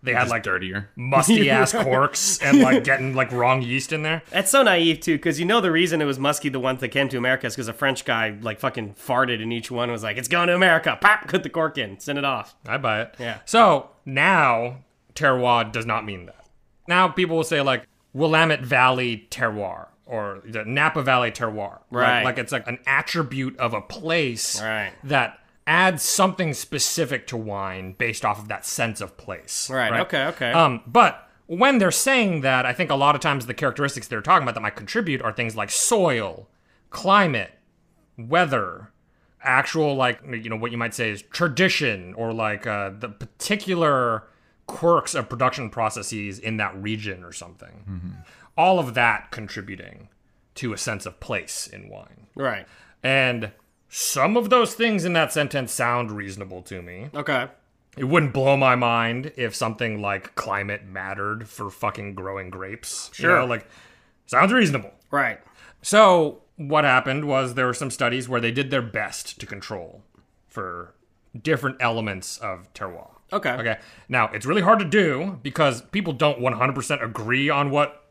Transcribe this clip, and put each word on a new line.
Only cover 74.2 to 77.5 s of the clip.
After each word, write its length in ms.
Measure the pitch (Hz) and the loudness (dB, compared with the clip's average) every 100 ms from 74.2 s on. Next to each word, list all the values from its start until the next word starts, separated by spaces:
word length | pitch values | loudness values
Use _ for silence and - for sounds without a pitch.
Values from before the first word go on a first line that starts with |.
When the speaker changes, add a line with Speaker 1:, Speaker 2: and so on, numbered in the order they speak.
| 110 | 0
Speaker 1:
it's 120 | 107 127 | -2 0
really 160 | 196 | 2
hard 160 | 180 220 | 4 4
to 40 | |
do 540 | 180 208 175 131 185 165 | 4 4 4 2 -4 -6
because 400 | 143 - 147 120 | -8 2 2 2
people 300 | - 202 175 | -4 -4 -4
don't 280 | 127 147 131 | 2 0 2
one 140 | 123 | -2
hundred 200 | 110 127 | 0 0
percent 280 | 135 123 143 | 0 -4 -4
agree 460 | 117 113 110 127 139 | -4 -6 -2 0 2